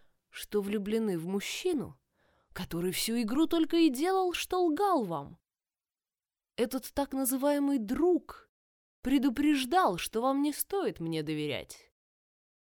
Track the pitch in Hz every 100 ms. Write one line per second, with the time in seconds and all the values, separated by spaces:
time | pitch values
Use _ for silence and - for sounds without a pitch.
0 | _ _ _ - - 208 202 214 196 220
1 | 220 175 170 196 - - 370 311 180 -
2 | _ _ _ _ _ - 185 165 180 -
3 | 220 233 220 262 320 339 320 339 320 247
4 | 339 381 370 330 - 370 349 302 403 339
5 | 202 160 143 - _ _ _ _ _ _
6 | _ _ _ _ _ - 240 262 - -
7 | 277 269 262 262 277 294 277 277 208 269
8 | 339 330 - - - _ _ _ _ _
9 | - 277 269 226 294 285 254 349 330 175
10 | - 220 262 277 294 285 - 392 285 170
11 | 165 160 151 151 151 113 - - - _
12 | _ _ _ _ _ _ _